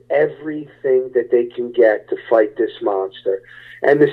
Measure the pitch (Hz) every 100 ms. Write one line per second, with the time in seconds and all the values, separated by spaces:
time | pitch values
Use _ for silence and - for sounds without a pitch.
0 | - 143 151 147 151 151 143 _ 135 131
1 | 127 127 120 123 120 - 120 120 113 104
2 | - - - 117 107 - 110 - 110 98
3 | 95 - 98 98 - - - - 143 147
4 | 143